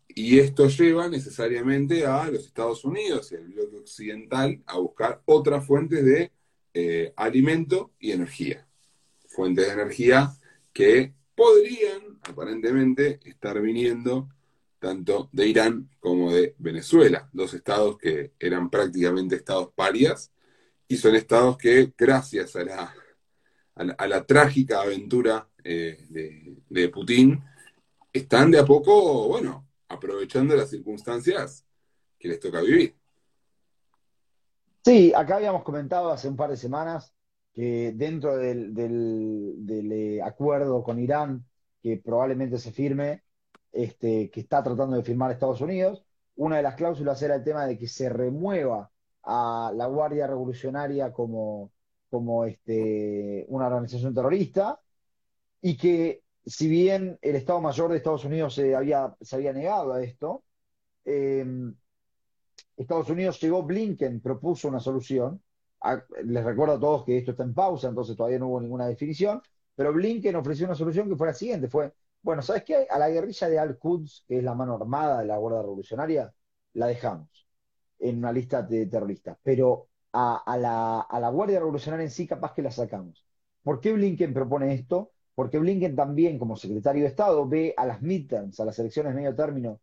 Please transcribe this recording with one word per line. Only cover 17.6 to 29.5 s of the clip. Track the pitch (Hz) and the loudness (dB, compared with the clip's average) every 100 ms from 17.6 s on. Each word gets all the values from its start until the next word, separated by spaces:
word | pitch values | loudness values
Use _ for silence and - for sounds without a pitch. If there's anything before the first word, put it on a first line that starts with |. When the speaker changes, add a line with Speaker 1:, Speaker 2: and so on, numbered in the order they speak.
| - 104 104 104 | -2 2 2 0
Speaker 1:
que | 85 76 71 - | -2 -2 -6 -6
eran | 90 90 87 | -2 -2 0
prácticamente | 101 95 87 87 92 92 92 | 0 0 2 2 2 0 -4
estados | - 95 90 | -2 -4 -2
parias, | - 95 113 147 - - _ _ _ _ _ - | -2 2 4 4 2 -10 _ _ _ _ _ -6
y | 131 | 2
son | 110 | 6
estados | 110 - 117 127 127 | 6 6 6 6 4
que, | 117 123 131 - | 6 6 6 4
gracias | 120 131 - 101 90 92 | 4 4 0 -6 -6 -6
a | |
la, | 87 95 85 - - _ _ _ _ _ _ - | -8 -8 -12 -14 -20 _ _ _ _ _ _ -8
a | |
la, | 90 | -6
a | - 98 | -4 -2
la | 98 | 0
trágica | - 139 143 139 127 101 | 6 6 6 4 2 0
aventura, | 101 98 104 123 113 110 - _ | 0 -4 0 2 2 0 -6 _
eh, | - 85 82 76 76 | -8 -6 -6 -10 -14
de, | 80 78 78 82 - - | -12 -12 -14 -20 -20 -6
de | 90 87 | 0 0
Putin, | 98 95 120 131 139 - - - _ _ _ _ | -2 2 6 8 6 -4 -20 -20 _ _ _ _
están | 135 - 123 156 | -6 4 6 8
de | 156 | 8
a | |
poco, | 135 143 180 208 180 131 107 | 8 8 8 8 8 2 2
bueno, | 233 - | 0 -4